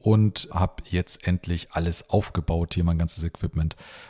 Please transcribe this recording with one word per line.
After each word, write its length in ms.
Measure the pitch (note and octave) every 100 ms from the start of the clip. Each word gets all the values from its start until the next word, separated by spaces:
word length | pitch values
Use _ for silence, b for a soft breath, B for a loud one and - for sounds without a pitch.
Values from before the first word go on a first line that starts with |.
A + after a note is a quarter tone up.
und 480 | - G#2+ G#2+ - -
hab 300 | E2+ F2+ - -
jetzt 360 | F2+ - - -
endlich 440 | F2+ - E2+ -
alles 380 | - E2+ - -
aufgebaut, 640 | F2+ - - D#2 E2 E2+
hier 100 | F2+
mein 160 | E2+ E2
ganzes 240 | E2 -
Equipment. 540 | E2 - F2 E2 D#2 - B B B